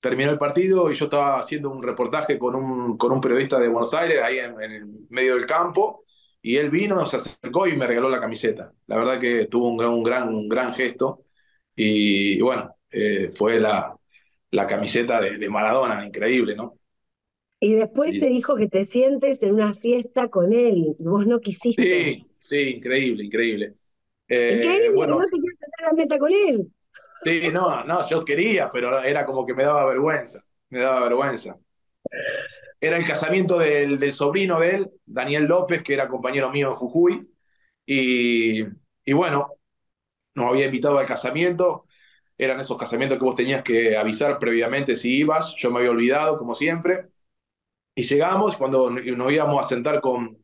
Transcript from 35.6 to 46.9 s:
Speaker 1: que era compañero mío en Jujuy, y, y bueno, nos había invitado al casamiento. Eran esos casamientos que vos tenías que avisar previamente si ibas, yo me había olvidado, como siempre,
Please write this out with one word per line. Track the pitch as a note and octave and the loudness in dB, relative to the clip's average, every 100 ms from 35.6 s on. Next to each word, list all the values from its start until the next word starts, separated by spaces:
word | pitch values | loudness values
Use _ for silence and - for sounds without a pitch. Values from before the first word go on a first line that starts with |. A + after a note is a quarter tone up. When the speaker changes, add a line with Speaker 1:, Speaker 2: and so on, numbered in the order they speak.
| F3+ E3 | 2 -2
Speaker 1:
que | E3 | -2
era | C#3 C3 | -2 -2
compañero | C3 B2 C#3 C3+ | -4 -4 -2 -2
mío | C#3+ C#3 | -2 -2
en | B2 | -4
Jujuy, | B2 C#3+ F3 - - _ _ _ _ _ - | -4 2 2 2 -8 _ _ _ _ _ -4
y, | C3+ B2+ B2 A#2+ A#2 A2+ A2 G#2+ - _ _ | 0 2 2 2 2 2 0 -4 -10 _ _
y | - | -2
bueno, | C#3 F3 C#3+ C#3+ - _ _ _ _ _ _ _ | 0 2 0 -4 -10 _ _ _ _ _ _ _
nos | - B2 | -4 0
había | C3 C3+ | 2 0
invitado | C3 C#3+ C#3+ | 0 2 2
al | C3 | 0
casamiento. | B2 B2+ D3 F3 F3 F3+ - _ _ _ _ _ _ | -4 -4 0 0 2 0 0 _ _ _ _ _ _
Eran | C3 C3 | -2 -2
esos | C3+ B2 | -6 -8
casamientos | B2+ A2+ C3+ C3 | -6 -2 0 0
que | |
vos | C3 | 0
tenías | B2 B2+ C3+ | 0 -2 -2
que | C3 A#2 A2+ G#2+ | 0 2 4 2
avisar | G#2+ A2 D3 C#3+ | 0 0 -2 0
previamente | A2+ A#2+ A#2 C3+ C#3 | 0 0 0 -2 -2
si | B2 B2 C3 | -2 0 0
ibas, | D3+ D#3 D#3+ - | 2 0 -2 -4
yo | B2 | -2
me | A#2+ | 0
había | B2 | 2
olvidado, | A#2 A#2 C#3+ D#3 D3+ | 2 2 2 2 -2
como | A#2 | -4
siempre, | A#2 D3+ E3+ E3+ | -4 -4 -2 -2